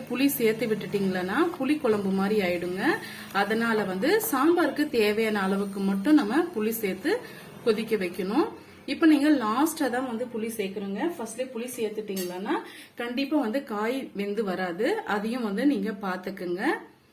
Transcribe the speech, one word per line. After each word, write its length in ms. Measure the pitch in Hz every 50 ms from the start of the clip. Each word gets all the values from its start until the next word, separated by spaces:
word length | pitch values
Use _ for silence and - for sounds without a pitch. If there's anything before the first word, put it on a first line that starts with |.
| - -
புளி 180 | 240 254 277 277 - -
சேர்த்து 260 | 233 220 220 - 247 214
விட்டுட்டீங்களன்னா 680 | 214 190 196 190 - 196 196 185 185 185 180 185 214 277 359 339 -
புளி 180 | - 262 262 302 302
குழம்பு 280 | - 226 214 202 196 190 190 190
மாதிரி 160 | 196 202 220 208 185
ஆயிடுங்க. 360 | 175 180 175 180 180 180 196 233 302 415 440 - - - - - - - 196
அதனால 440 | 202 202 220 226 233 226 220 214 202 190
வந்து 160 | 180 190 233 311 415 453 440 -
சாம்பாருக்கு 560 | 285 254 277 330 349 359 311 262 262 285 294 294 254 233
தேவையான 440 | 208 208 208 220 226 220 214 202 190
அளவுக்கு 360 | 190 196 196 202 196 196 196 196 196
மட்டும் 280 | 196 196 196 294 311 285
நம்ம 220 | 208 202 240 330 349 - -
புளி 180 | 220 214 226 226 -
சேர்த்து 300 | 214 190 190 - - 320 440 508 - - - - - - - - -
கொதிக்க 300 | 240 208 226 220 - 220 196 185
வைக்கணும். 440 | 175 - 208 185 190 226 302 427 453 - - - - - - - 262
இப்ப 140 | 277 - 330 320
நீங்க 180 | 302 269 285 311 302 254 220
லாஸ்டா 420 | 214 226 262 311 320 - - 285 240 233
தான் 160 | 254 269 254
வந்து 160 | 226 220 254 233 -
புளி 160 | 214 220 233 - 220
சேர்க்கணுங்க. 420 | 196 190 196 202 196 196 196 220 294 339 -
ஃபர்ஸ்ட்லயே 340 | - 226 - - 240 254 254 -
புளி 120 | 226 247 247 - 240
சேர்த்துட்டீங்களன்னா 760 | 220 208 208 214 - - 190 190 180 175 175 185 202 254 330 - - - - - - - - -
கண்டிப்பா 380 | 240 240 247 277 277 285 311 294 240
வந்து 140 | 214 220 277 277 -
காய் 260 | 214 202 214 233 262 269 240 - - 196
வெந்து 240 | 202 202 202 233 214 190
வராது. 340 | 175 180 185 180 170 180 233 330 440 440 - - 202
அதையும் 320 | 208 202 226 247 254 226 202
வந்து 160 | 196 226 269 294
நீங்க 180 | 277 196 196 220 208 - 208
பாத்துக்குங்க. 580 | 190 180 190 - 196 190 - 185 175 175 185 233 311 440 - - - - _ _ _